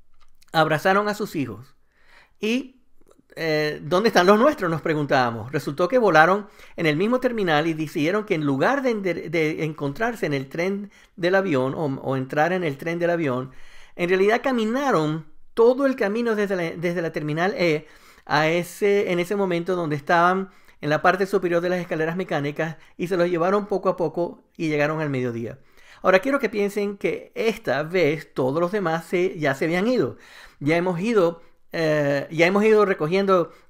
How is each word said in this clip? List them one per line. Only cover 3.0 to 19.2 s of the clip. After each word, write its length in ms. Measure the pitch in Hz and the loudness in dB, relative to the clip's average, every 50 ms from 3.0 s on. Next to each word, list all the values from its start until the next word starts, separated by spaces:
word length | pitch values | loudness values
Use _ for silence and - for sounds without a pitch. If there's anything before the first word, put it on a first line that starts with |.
| - - - _ _ _ - - | -20 -20 -20 _ _ _ -12 -6
eh, 420 | 160 160 156 151 151 151 151 151 160 | -4 -2 0 0 0 -2 -4 -6 -4
"¿Dónde 260 | 147 156 180 220 233 | -2 0 2 2 4
están 180 | - 185 175 180 | 4 6 6 6
los 100 | 208 214 | 6 6
nuestros?", 320 | 240 302 294 - 196 170 | 6 4 2 0 -2 -4
nos 120 | 165 156 | -4 -2
preguntábamos. 680 | - 175 160 151 147 139 151 135 127 120 113 113 107 123 147 | -2 -2 -2 0 0 2 2 2 2 0 -2 -4 -8 -8 -6
Resultó 340 | 151 - 165 143 - 180 175 | -6 -6 -4 -2 -2 0 2
que 100 | 262 254 | 2 2
volaron 500 | 233 202 165 156 156 170 190 208 202 202 - - - - - | 4 6 6 6 6 6 4 2 -2 -6 -16 -20 -20 -16 -8
en 100 | - - | -2 0
el 120 | 156 151 151 | 0 2 2
mismo 240 | 196 220 247 254 | 2 0 0 0
terminal 440 | 254 254 240 226 196 175 156 147 156 | 0 -2 -2 -2 0 2 2 2 2
y 80 | 170 160 | 0 -2
decidieron 520 | 156 160 147 - 156 143 156 190 214 208 | -4 -6 -4 -2 -2 0 0 0 -2 -2
que 100 | 208 196 | -2 -2
en 80 | 160 151 | 0 0
lugar 360 | 143 139 131 151 208 254 285 | 0 0 2 2 2 0 0
de 100 | 262 262 | 0 0
ender-, 380 | 233 214 196 185 170 165 - 160 | -2 0 -2 -2 -4 -4 -6 -4
de 340 | 151 170 160 151 160 - 160 | -2 0 0 0 -2 -2 -4
encontrarse 600 | 151 156 - 143 143 143 - 226 240 233 - - | -6 -6 -6 -6 -6 -4 -4 -4 -4 -4 -4 -4
en 80 | 160 143 | -4 -2
el 160 | 139 135 135 | -4 -4 -6
tren 420 | - 156 170 190 202 202 208 196 - - - _ _ | -6 -4 -4 -4 -4 -6 -8 -12 -16 -20 -20 _ _
del 200 | - 165 175 185 | -4 0 2 2
avión 380 | 196 190 196 151 127 127 131 143 | 2 2 2 0 0 0 0 -2
o, 100 | - 165 | -4 -4
o 320 | 143 135 135 - 135 135 131 | -4 -4 -4 -4 -4 -4 -4
entrar 340 | 131 131 - 147 151 170 | -4 -2 0 0 0 2
en 140 | 185 185 175 | 0 -2 -2
el 120 | 160 139 135 | -4 -6 -6
tren 220 | - 165 170 175 | -6 -6 -4 -2
del 120 | 170 170 | 0 0
avión, 400 | 175 170 165 139 123 127 131 131 - - - - - - - - - | 0 0 0 -2 -2 -4 -6 -8 -12 -16 -18 -16 -18 -18 -20 -18 -8
en 140 | - 180 175 | -6 -2 0
realidad 320 | 185 185 190 208 220 240 240 | 2 2 4 4 2 2 0
caminaron 840 | 277 254 233 220 214 233 262 285 269 226 165 156 151 156 160 151 - - - - - - | 0 0 0 0 0 -2 0 0 2 2 2 2 0 -2 -4 -6 -12 -18 -20 -20 -6 2
todo 320 | - 226 233 254 262 277 | 4 6 6 6 4 2
el 100 | 269 262 | 0 0
camino 400 | 262 226 190 208 233 240 233 220 | 0 -2 -2 -2 -2 -2 0 0
desde 220 | 208 208 190 202 180 | 0 0 0 0 -2
la, 60 | 170 | -2
desde 380 | 165 180 175 165 180 170 185 | -4 -4 -4 -4 -2 -2 -2
la 120 | 170 160 156 | -4 -4 -4
terminal 400 | 170 151 151 147 160 170 196 - | -4 -4 -2 -2 0 0 0 0
E 320 | - 175 170 151 151 151 - - - - - - - _ - | 0 0 2 2 0 -2 -8 -18 -20 -20 -20 -20 -20 _ -2
a 200 | - 151 156 156 | 0 2 2 2
ese, 640 | 165 175 170 175 - - 214 202 202 202 202 185 180 | 0 0 -2 -4 -6 -2 0 2 2 2 2 0 0
en 60 | |
ese 180 | 175 | -2